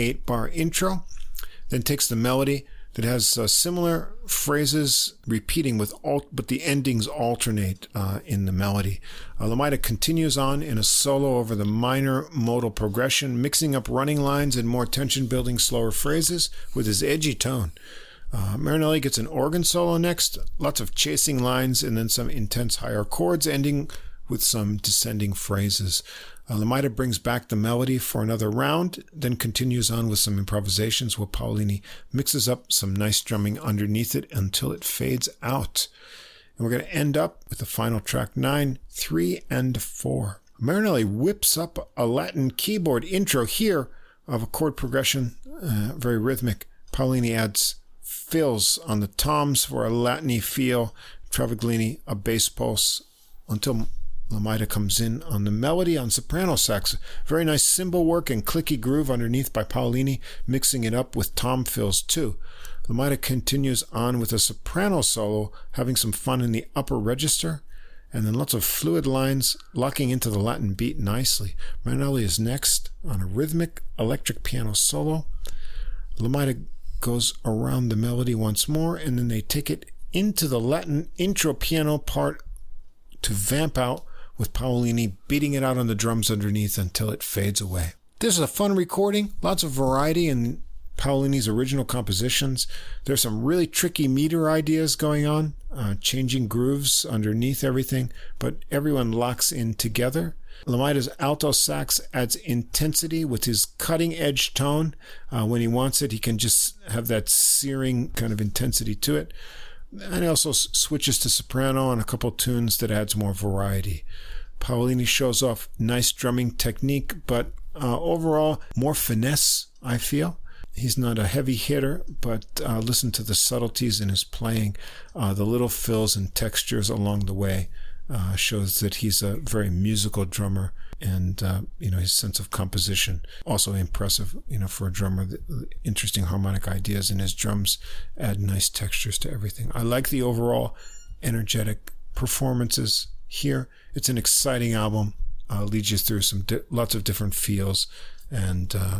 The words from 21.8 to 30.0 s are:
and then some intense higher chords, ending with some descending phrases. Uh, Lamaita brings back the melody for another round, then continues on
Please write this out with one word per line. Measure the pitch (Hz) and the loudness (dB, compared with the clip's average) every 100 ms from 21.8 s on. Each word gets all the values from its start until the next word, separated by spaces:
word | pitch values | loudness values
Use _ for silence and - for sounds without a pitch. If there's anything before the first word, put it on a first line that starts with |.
and | 131 113 | 0 0
then | 113 | 0
some | - 120 | 0 0
intense | - 104 120 120 - | 0 0 0 0 -2
higher | 120 107 | -2 -2
chords, | 104 - 175 170 156 | -2 0 2 2 2
ending | 139 143 143 147 - - - - | 2 2 0 -2 -6 -10 -10 -6
with | 123 | 0
some | - 117 104 104 | 0 2 0 0
descending | - - 117 107 101 | 0 0 0 0 -2
phrases. | 101 - 101 101 - 95 - - - - - - | -2 -2 0 2 0 0 -2 -4 -14 -16 -14 -6
Uh, | 107 | -2
Lamaita | 110 131 139 | 0 2 0
brings | 110 127 104 | 0 -2 -2
back | 120 120 - | 0 -2 0
the | 110 | 0
melody | 110 120 131 131 | 2 2 0 0
for | - 117 | -2 -2
another | 110 113 107 | 0 0 0
round, | 113 139 160 180 - - | 0 2 2 0 -4 -14
then | 160 127 123 | -4 -2 0
continues | 117 101 127 123 107 | -2 -2 0 0 0
on | 113 | 0